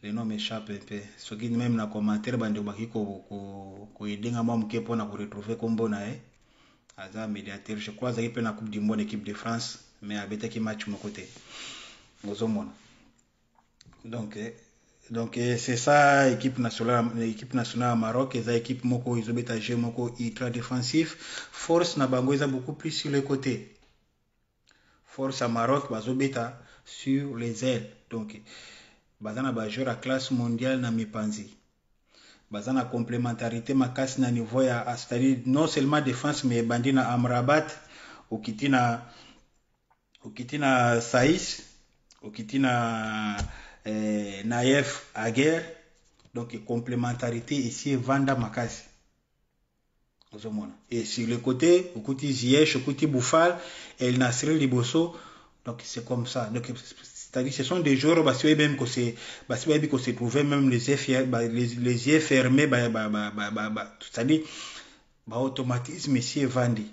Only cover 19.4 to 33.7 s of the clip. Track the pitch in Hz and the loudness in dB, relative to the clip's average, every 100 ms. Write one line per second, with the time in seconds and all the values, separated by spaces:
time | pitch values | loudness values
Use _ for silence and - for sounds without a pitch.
19.4 | 117 113 - 120 117 117 117 - 117 - | -2 -4 -2 -2 -2 -2 -6 -4 -6 -4
20.4 | 123 120 117 127 120 156 156 - - - | -4 -4 -4 -4 0 2 0 -4 -12 -12
21.4 | - - - 170 175 - 131 127 127 139 | -12 -12 2 2 2 0 2 2 2 2
22.4 | 143 131 127 151 160 151 151 139 139 135 | 0 -2 -6 -6 -6 -4 0 0 0 -2
23.4 | 131 107 - _ _ _ _ _ _ _ | 0 -4 -6 _ _ _ _ _ _ _
24.4 | _ _ _ _ _ _ _ - 135 131 | _ _ _ _ _ _ _ -6 -6 -2
25.4 | 120 117 117 139 135 110 107 131 135 127 | -2 2 2 2 0 -6 -4 0 0 0
26.4 | 117 - - - - - 135 135 139 117 | -6 -8 -20 -20 -20 -10 0 0 0 -4
27.4 | 117 107 131 117 107 - _ 113 107 107 | -6 -2 -2 -2 -4 -16 _ -8 -8 -12
28.4 | - - - - - _ _ _ 107 110 | -18 -20 -20 -20 -20 _ _ _ -10 -4
29.4 | 135 113 107 110 131 113 127 131 127 127 | -2 -2 -4 -4 -4 -4 -2 -2 0 0
30.4 | 120 117 127 131 120 113 107 113 107 104 | 0 0 0 0 0 0 -2 -2 -4 -4
31.4 | - - _ _ _ _ _ _ - _ | -8 -18 _ _ _ _ _ _ -20 _
32.4 | _ 107 107 131 127 120 113 120 120 117 | _ -8 -2 -2 0 -2 -2 -2 -2 -2
33.4 | 117 117 117 | -4 -4 0